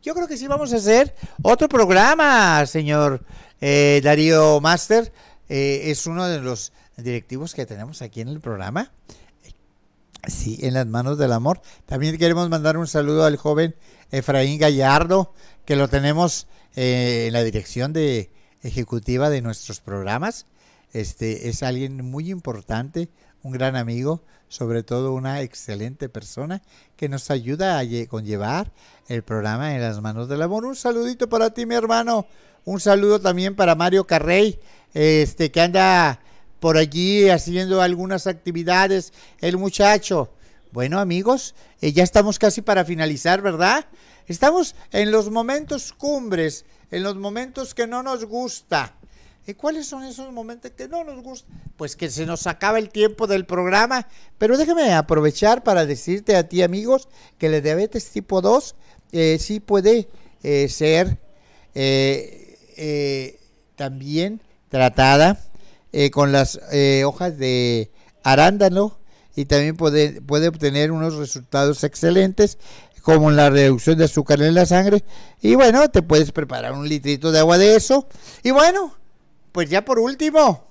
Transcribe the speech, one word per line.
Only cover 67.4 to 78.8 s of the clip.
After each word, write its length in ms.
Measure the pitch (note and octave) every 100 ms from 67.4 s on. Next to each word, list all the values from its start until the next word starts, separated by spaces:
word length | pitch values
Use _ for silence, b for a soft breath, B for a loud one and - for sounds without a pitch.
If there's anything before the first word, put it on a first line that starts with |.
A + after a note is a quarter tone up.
| C3 B2+ A#2+ A#2 G#2+ b b _
arándano 760 | C3 C3+ E3 G3+ G3 F3+ G#3 - - b b -
y 100 | C#3
también 320 | C#3+ D3+ E3
puede, 440 | D#3+ D3+ D3+ -
puede 280 | C#3 D3 E3
obtener 420 | D#3+ D3 C#3 D3+
unos 240 | D#3+ D#3+ D3+
resultados 680 | C#3+ C3+ B2 C#3 C#3+ C#3+ D3+
excelentes 720 | - E3 F#3 F#3+ F#3+ G#3 - B B B B
como 300 | - D#3+ D3+
la 180 | D3 D3
reducción 480 | C#3 C3+ B2+ D#3 D#3+
de 80 | D#3+
azúcar 360 | - C#3+ D3
en 140 | D3+ E3+
la 100 | E3+
sangre. 400 | F3+ G3 G3+ - B B B
Y 140 | G#3+ B3
bueno, 340 | B3+ A#3+ D4+
te 120 | G3+
puedes 320 | E3 D#3 D3
preparar 400 | - C#3+ B2 A#2+
un 160 | C#3 D3
litrito 420 | D3+ C#3 C#3+ D#3+
de 80 | D#3
agua 180 | D#3+ F3
de 180 | G3+ G#3+
eso. 340 | - C4+ - B B B
Y 80 | B3
bueno, 460 | C4+ D#4+ F#4+